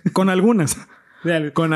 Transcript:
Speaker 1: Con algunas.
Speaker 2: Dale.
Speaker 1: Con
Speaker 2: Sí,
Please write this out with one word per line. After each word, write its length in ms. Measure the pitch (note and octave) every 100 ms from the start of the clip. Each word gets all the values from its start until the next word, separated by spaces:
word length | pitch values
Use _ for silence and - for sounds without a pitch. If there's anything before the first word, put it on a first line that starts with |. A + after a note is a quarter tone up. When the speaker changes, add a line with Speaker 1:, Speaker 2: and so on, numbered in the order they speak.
| F3
Speaker 1:
Con 160 | - F#3+
algunas. 480 | F#3 G#3 A3+ D3 - - - _ -
Speaker 2:
Dale. 300 | E3 E3 D3+
Speaker 1:
Con 160 | D3+
Speaker 2:
Sí, 40 | D#3+